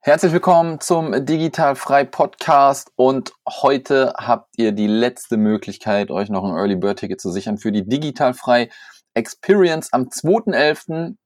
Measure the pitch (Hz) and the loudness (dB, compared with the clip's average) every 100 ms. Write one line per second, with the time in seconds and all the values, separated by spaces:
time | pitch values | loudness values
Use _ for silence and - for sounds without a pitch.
0 | - 147 180 170 185 170 170 156 - 170 | 2 2 4 2 4 4 4 -4 -2 0
1 | 160 113 135 156 160 165 147 135 - 139 | 0 -2 0 -2 -2 0 0 0 2 2
2 | 135 - 147 - - 143 139 135 - - | 2 -2 -2 -2 4 6 6 2 -8 0
3 | 131 135 127 _ - - 135 135 - 135 | 2 2 -6 _ -14 -2 0 0 2 2
4 | 131 - 120 113 _ - 110 104 104 110 | 2 -2 -2 -2 _ -2 -2 0 0 2
5 | 120 123 - 113 107 104 101 98 - 101 | 0 -4 -4 0 2 0 -4 -10 -2 -2
6 | 98 87 101 98 98 82 101 95 98 101 | -2 -4 -4 -4 -4 -2 -2 0 -2 -4
7 | 101 98 95 92 110 104 110 104 95 139 | -8 -8 -6 -6 -6 -6 -2 -4 -2 -4
8 | 151 127 135 127 - 120 117 - - _ | -4 -2 -2 -2 -2 -2 -2 -10 -20 _
9 | _ 117 113 - - 202 175 160 - 123 | _ -6 -6 -10 0 4 4 0 -2 -4
10 | 127 - 156 220 220 139 151 151 - 160 | -4 -4 0 0 0 0 0 0 -6 -8
11 | 170 220 | -8 -12